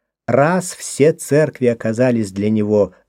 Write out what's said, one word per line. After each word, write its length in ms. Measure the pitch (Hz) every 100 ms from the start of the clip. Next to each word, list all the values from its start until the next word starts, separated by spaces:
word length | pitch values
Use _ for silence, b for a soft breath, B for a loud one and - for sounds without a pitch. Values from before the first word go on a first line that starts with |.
| _ _ -
Раз 460 | 120 151 185 180
все 400 | - - - 147
церкви 540 | 160 - 143 147 - 123
оказались 640 | 117 113 113 127 117 101
для 160 | 98 104
него 440 | 110 104 104 92 b